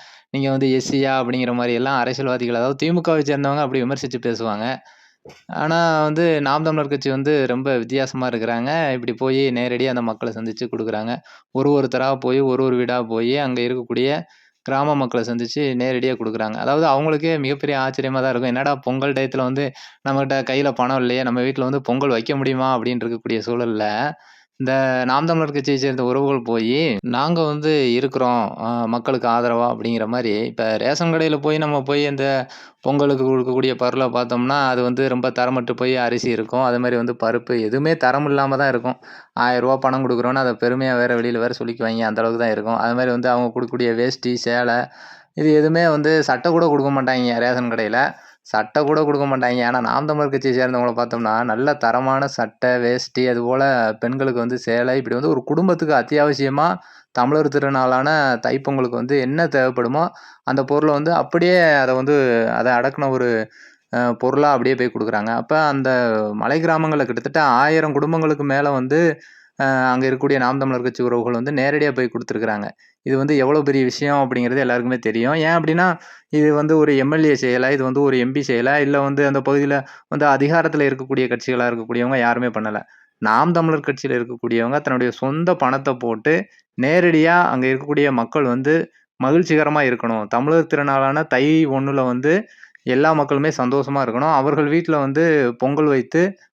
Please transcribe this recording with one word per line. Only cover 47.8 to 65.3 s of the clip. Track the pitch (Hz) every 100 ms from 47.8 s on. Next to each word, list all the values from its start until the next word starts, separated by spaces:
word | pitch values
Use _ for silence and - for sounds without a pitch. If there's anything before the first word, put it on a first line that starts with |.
| 107 120 151 - - _
சட்டை | - 107 110 151
கூட | 147 156
கொடுக்க | 147 143 139
மாட்டாங்க. | 131 123 123
ஆனா | 120 127
நாம் | 117 127 151
தமிழர் | 147 143
கட்சியை | 135 135 123
சேர்ந்தவங்கள | 127 123 123 117
பார்த்தோம்னா, | 117 117 110 110
நல்ல | 123 110 139
தரமான | 143 117 120 131 135 139
சட்டை, | - 107 - 127 123
வேஷ்டி, | 120 123 - 131 127
அதுபோல | 120 120 131 139 127 113 110
பெண்களுக்கு | 120 135 135 120
வந்து | 117 123
சேலை, | - 117 123 135
இப்படி | 120
வந்து | 120 156
ஒரு | 135
குடும்பத்துக்கு | 120 151 185 170 156
அத்தியாவசியமா | 135 131 147 147 139 139 143 165 180 - - _
தமிழர் | 123 127 151 147
திருநாளான | 143 139 135 127 127 143 156 135 113 120
தைப்பொங்கலுக்கு | 135 139 135 123
வந்து | 120 123 143
என்ன | 127 151 165
தேவைப்படுமோ, | 139 127 123 120 147 175 - - -
அந்த | - 135
பொருளை | 135 147 156
வந்து | 143 156
அப்படியே | 165 139 170 175 180 165
அதை | 143 131
வந்து, | 131 135 147 127 117 113
அதை | 117 120
அடக்குன | 120 131 143 139
ஒரு, | 131 123 113 110 - - _ -
அ, | 117 120
பொருளா | 117 127 139 147
அப்படியே | 135 123
போய் | 127 123
கொடுக்குறாங்க. | 113 107 107
அப்ப | 107